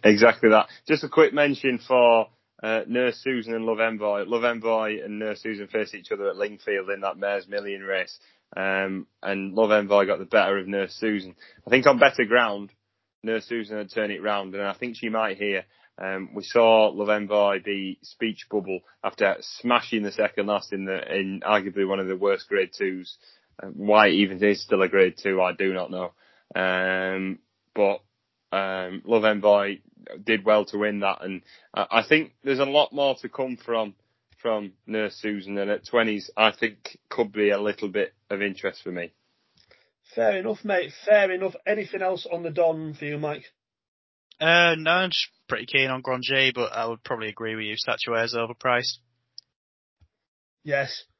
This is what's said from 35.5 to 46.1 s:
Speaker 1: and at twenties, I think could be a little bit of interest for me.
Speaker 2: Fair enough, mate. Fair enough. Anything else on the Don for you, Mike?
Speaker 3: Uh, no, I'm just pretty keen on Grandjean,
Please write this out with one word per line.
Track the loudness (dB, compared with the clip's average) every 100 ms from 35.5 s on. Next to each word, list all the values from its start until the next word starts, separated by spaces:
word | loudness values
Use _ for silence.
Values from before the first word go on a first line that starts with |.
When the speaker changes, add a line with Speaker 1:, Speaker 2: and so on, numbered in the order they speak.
| -6
Speaker 1:
and | -2
at | -4 -2
twenties, | 0 0 -2 -6 2
I | 2
think | 2 -6 -6 -18 -20 _
could | -4 -4
be | 2 2
a | 2
little | -2 -4 -4
bit | -2 -4 _ _
of | -4
interest | -4 -4 -8 -8
for | -10
me. | -10 -10 _ _ _ _ _ _ _ _ _ _ 0
Speaker 2:
Fair | 0 0
enough, | -4 -6
mate. | -2 -2 -2 -8 4
Fair | 4 6
enough. | 0 -4 -4 -4
Anything | -2 -4 -4
else | -2 -4 -6
on | -6
the | -4
Don | 0 0 0 -6
for | -8 -8
you, | -6
Mike? | -6 -8 -12 _ _ _ _ _ _ _ _ _
Speaker 3:
Uh, | 4 6 4 2
no, | 0
I'm | 0 0
just | -4 -6 _ _
pretty | -8 -2
keen | 0 0
on | -2
Grandjean, | -4